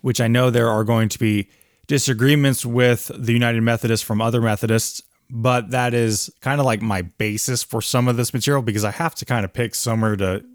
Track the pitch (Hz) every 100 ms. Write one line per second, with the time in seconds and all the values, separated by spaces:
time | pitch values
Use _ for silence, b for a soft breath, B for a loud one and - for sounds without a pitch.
0 | 135 120 117 120 127 120 117 110 110 117
1 | 110 - 113 104 98 b b b - 143
2 | 127 117 131 151 139 127 120 120 123 117
3 | - - 117 120 120 117 113 117 117 113
4 | - 107 113 120 117 104 113 113 - -
5 | - _ _ 117 117 123 104 127 123 120
6 | 117 104 - _ 135 143 135 110 110 95
7 | 90 _ 110 107 - 123 - 113 - 123
8 | 123 120 120 127 123 143 117 104 104 -
9 | 165 - - 120 98 - 117 - 123 113
10 | 110 104 95 95 -